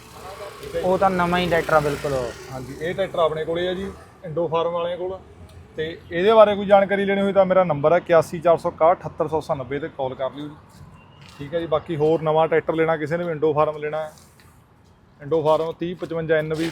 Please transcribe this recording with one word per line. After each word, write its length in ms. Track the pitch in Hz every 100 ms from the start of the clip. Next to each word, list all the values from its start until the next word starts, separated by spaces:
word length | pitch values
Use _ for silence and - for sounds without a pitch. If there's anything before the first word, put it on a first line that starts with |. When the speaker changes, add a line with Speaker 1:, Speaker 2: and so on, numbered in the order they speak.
| - - - - - -
Speaker 1:
ਠੀਕ 140 | - 170
ਹੈ 60 |
ਜੀ। 60 | 180
Speaker 2:
ਉਹ 100 | 185
ਤਾਂ 120 | 190
ਨਵਾਂ 300 | 185 175 180
ਹੀ 80 | 180
ਟਰੈਕਟਰ 260 | 165 -
ਆ 60 | 156
ਬਿਲਕੁਲ 340 | 147 139 147
ਉਹ। 400 | 135 117 - -
Speaker 1:
ਹਾਂਜੀ, 220 | 131 120 -
ਇਹ 140 | 165 190
ਟਰੈਕਟਰ 240 | 185 175
ਆਪਣੇ 260 | 156 156 156
ਕੋਲੇ 220 | 170 185
ਆ 60 |
ਜੀ, 180 | 185 196 - - - 175
ਇੰਡੋ 220 | 151 160
ਫਾਰਮ 240 | 165 170
ਵਾਲਿਆਂ 260 | 175 170 175
ਕੋਲ। 220 | 185 185 - - - - - -
ਤੇ 200 | 160 - -
ਇਹਦੇ 220 | 170 202
ਬਾਰੇ 220 | 226 208 202
ਕੋਈ 100 | 196
ਜਾਣਕਾਰੀ 400 | 196 196 202 196
ਲੈਣੀ 160 | 196
ਹੋਈ 120 | 196
ਤਾਂ 120 | 196 185
ਮੇਰਾ 180 | 185
ਨੰਬਰ 280 | 175 143 151
ਹੈ 60 | 175
ਇਕਿਆਸੀ 420 | 170 165 151 175
ਚਾਰ 180 | 170 165
ਸੌ 120 | 175
ਇਕਾਹਠ, 300 | 170 160 185
ਅਠੱਤਰ 280 | 151 - 156
ਸੌ 120 | 156
ਸਤਾਨਵੇਂ 400 | 156 147 123 139
ਤੇ 80 | 156
ਕਾਲ 260 | - 131
ਕਰ 160 | 131 131
ਲਿਓ 160 | 135 147
ਜੀ। 80 | 151 - - - - - - - -
ਠੀਕ 140 | 143
ਹੈ 60 | 170
ਜੀ, 60 | 165
ਬਾਕੀ 300 | 151 - 151
ਹੋਰ 260 | 151 160
ਨਵਾਂ 260 | 156 156 160
ਟਰੈਕਟਰ 260 | 160 -
ਲੈਣਾ 240 | 160 160 160
ਕਿਸੇ 200 | 147 175
ਨੇ 60 |
ਵੀ 80 | 175
ਇੰਡੋ 220 | 151 156
ਫਾਰਮ 240 | 147 151 151
ਲੈਣਾ 200 | 151 156
ਹੈ, 140 | 156 - - _ - _ _ _ _ _ _ _
ਇੰਡੋ 220 | 143 160
ਫਾਰਮ 280 | 151 156 165
ਤੀਹ 240 | 160 170 175
ਪਚਵੰਜਾ 400 | 147 165 160 156
ਐਨ 180 | 156
ਵੀ, 180 | 160 165